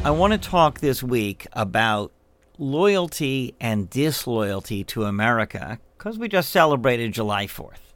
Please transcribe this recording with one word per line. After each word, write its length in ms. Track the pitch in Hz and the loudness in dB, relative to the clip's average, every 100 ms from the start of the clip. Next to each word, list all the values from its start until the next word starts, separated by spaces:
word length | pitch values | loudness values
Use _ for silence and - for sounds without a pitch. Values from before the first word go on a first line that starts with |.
I 60 | 147 | 0
want 240 | 156 196 | 4 4
to 40 | 214 | 2
talk 420 | - 180 156 - | 2 4 4 4
this 220 | 147 127 | -2 0
week 440 | 127 120 104 95 - | 0 0 0 -6 -10
about 580 | 117 104 110 113 104 104 _ _ _ _ - | -4 -2 2 2 0 -4 _ _ _ _ -8
loyalty 960 | 139 147 202 196 175 - 143 135 123 - | -4 2 4 2 -2 -4 -2 -2 -6 -6
and 300 | 117 107 90 | -2 -2 -2
disloyalty 960 | 127 156 139 - 113 101 98 - 101 | 0 0 0 -2 -2 -2 -4 -6 -8
to 200 | 98 - | -6 -4
America, 760 | 104 101 113 117 107 - - 117 - _ | -2 0 2 2 0 -6 -12 -14 -16 _
'cause 220 | 202 220 | -10 -8
we 100 | 233 | 0
just 220 | 196 165 | 0 2
celebrated 640 | 190 156 139 123 120 117 | 4 4 4 2 2 -2
July 320 | 104 107 101 98 | -4 -2 -2 -4
fourth. 480 | - - - - | -10 -16 -18 -20